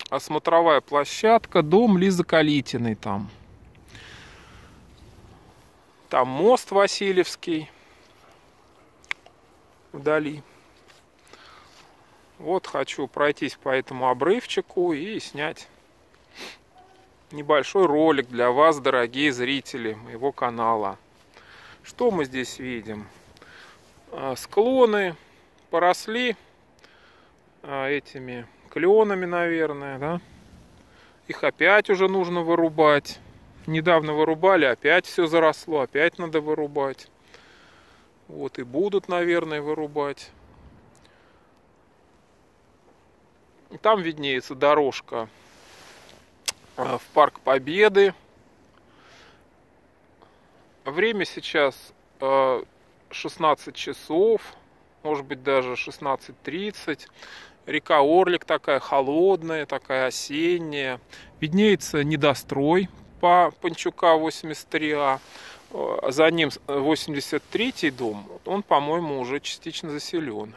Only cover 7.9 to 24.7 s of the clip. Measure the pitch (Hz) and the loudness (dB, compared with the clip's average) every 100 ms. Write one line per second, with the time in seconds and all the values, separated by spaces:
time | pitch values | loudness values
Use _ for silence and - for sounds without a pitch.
7.9 | _ _ _ - - _ _ _ _ _ | _ _ _ -20 -20 _ _ _ _ _
8.9 | _ - - - _ _ _ _ _ _ | _ -16 -16 -16 _ _ _ _ _ _
9.9 | 143 143 156 151 151 - _ _ _ _ | -8 -2 0 -2 -10 -16 _ _ _ _
10.9 | - _ _ _ - - - - - - | -20 _ _ _ -20 -20 -20 -20 -20 -20
11.9 | _ _ _ _ _ 156 185 - 139 135 | _ _ _ _ _ -4 -4 -4 -6 -6
12.9 | - 135 - 147 147 139 - 139 131 - | -6 -8 0 0 0 -6 -8 -2 -2 -2
13.9 | 131 127 123 143 233 - - - - 180 | -2 0 2 2 0 -2 -6 -4 -2 -2
14.9 | 147 190 202 - 143 156 - - _ _ | -2 -6 -10 -10 -8 -8 -8 -20 _ _
15.9 | _ _ _ _ - - - _ _ - | _ _ _ _ -20 -18 -20 _ _ -20
16.9 | _ _ _ _ 151 147 151 131 196 180 | _ _ _ _ -10 2 2 2 2 4
17.9 | 147 160 139 123 120 123 127 160 147 131 | 6 4 4 0 0 2 6 4 4 2
18.9 | 127 120 127 147 123 123 139 - 135 113 | 2 0 0 -2 0 -2 -4 -6 -8 -6
19.9 | 107 120 113 139 - 135 117 113 113 98 | -8 -12 -6 -6 -4 -4 -2 0 0 -2
20.9 | 95 _ _ _ - - - - - - | -8 _ _ _ -20 -20 -20 -20 -20 -18
21.9 | - 247 180 135 131 123 - 127 120 107 | -2 -2 0 -4 -6 -8 -10 -10 -10 -10
22.9 | 107 98 - - - - - - - _ | -12 -14 -20 -20 -20 -20 -20 -20 -20 _
23.9 | _ - - 135 127 - - 233 | _ -18 -10 -8 -8 -4 0 2